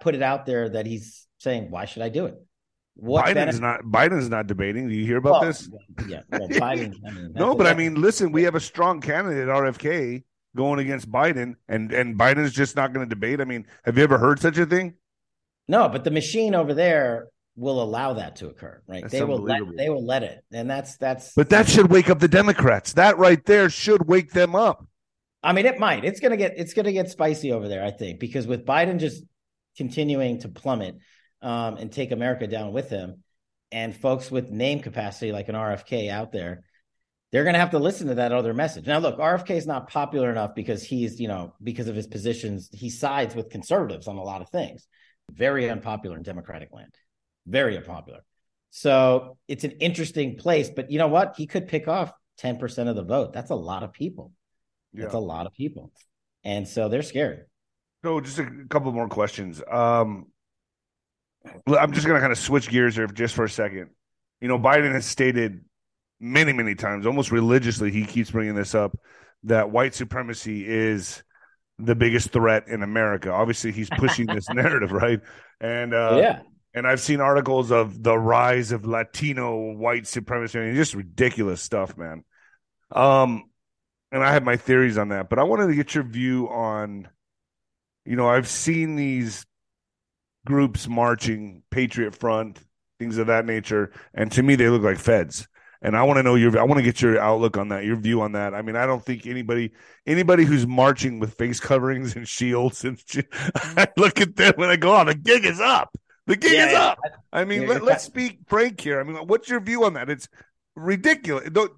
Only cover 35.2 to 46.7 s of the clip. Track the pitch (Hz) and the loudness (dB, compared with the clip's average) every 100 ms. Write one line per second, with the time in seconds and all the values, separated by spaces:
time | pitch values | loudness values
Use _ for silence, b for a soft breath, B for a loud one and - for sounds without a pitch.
35.2 | 110 104 101 110 110 98 - 120 104 101 | -8 -8 -8 -6 -6 -6 -6 -6 -6 -8
36.2 | 113 101 87 90 _ _ _ _ _ _ | -8 -10 -10 -12 _ _ _ _ _ _
37.2 | _ 127 160 170 175 160 165 190 151 123 | _ 0 2 2 2 2 0 -2 -4 -2
38.2 | 120 123 117 117 156 - - 151 160 - | 0 0 -2 -2 -4 -4 -2 -2 -2 0
39.2 | 156 180 180 170 151 135 131 151 143 143 | 0 0 -2 -4 -4 -6 -6 -6 -4 -2
40.2 | 123 113 104 - 98 104 - 127 113 117 | -2 -2 -4 -6 -8 -8 -6 -6 -6 -6
41.2 | 113 92 87 - 113 120 117 107 101 104 | -8 -8 -10 -12 -12 -8 -8 -8 -8 -8
42.2 | 113 113 107 98 87 98 120 - 143 139 | -6 -6 -6 -10 -12 -14 -14 -6 -4 -2
43.2 | 120 117 110 - - 190 127 80 104 98 | -4 -6 -10 -10 -2 -2 -2 -8 -12 -12
44.2 | 95 95 90 175 90 - _ _ _ _ | -10 -12 -8 -8 -8 -12 _ _ _ _
45.2 | - - 135 139 120 107 110 107 95 82 | -16 -4 -2 -2 -4 -6 -10 -10 -12 -14
46.2 | 85 90 - 82 76 | -14 -16 -16 -18 -18